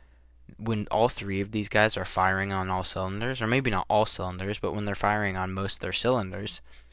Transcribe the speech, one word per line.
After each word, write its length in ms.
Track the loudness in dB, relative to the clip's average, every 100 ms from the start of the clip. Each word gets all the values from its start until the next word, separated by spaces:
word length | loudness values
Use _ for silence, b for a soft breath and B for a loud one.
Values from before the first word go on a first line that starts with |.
| b b b b -20 -8
When 300 | -2 -2 2
all 200 | 4 4
three 320 | 2 -4 -2
of 100 | 0
these 180 | -2 2
guys 280 | 4 4 2
are 80 | -2
firing 460 | 2 4 2 0
on 180 | -2 0
all 140 | -2
cylinders, 580 | -2 -2 -4 -2 -4 -2
or 60 | 0
maybe 220 | 2 2
not 160 | 0 2
all 180 | 2 2
cylinders, 500 | 0 -4 -4 -4 -2
but 160 | -2
when 120 | -2 -2
they're 100 | 0
firing 420 | 2 2 0 -2
on 160 | -2
most 220 | -2 -4 -4
of 40 |
their 120 | -4
cylinders, 680 | 0 2 2 0 -6 -8 -10 b b b